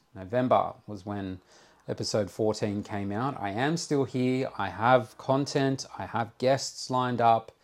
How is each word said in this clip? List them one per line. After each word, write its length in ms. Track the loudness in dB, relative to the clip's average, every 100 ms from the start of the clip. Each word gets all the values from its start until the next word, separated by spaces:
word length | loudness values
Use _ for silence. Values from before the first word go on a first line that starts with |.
| _
November 600 | -16 -4 0 4 4 2 -6 -14
was 180 | -12
when 360 | -8 -6 -6 -10 _ -20 -20 _ -8
episode 420 | -6 -2 -2 -2
fourteen 540 | 0 0 0 -2 -4
came 280 | -6 -6 -4
out. 300 | -4 -4 -4
I 80 | -6
am 260 | -2 0 0
still 280 | 0 0
here. 480 | 0 0 0 0 -2 -4
I 140 | -6
have 480 | 0 6 6 4 -6
content. 680 | 0 0 2 2 2 0 -6 -12
I 80 | -6
have 320 | -4 -6 0
guests 540 | 2 2 -2 -10 -2
lined 300 | 0 0 4
up. 300 | 6 6 2 -18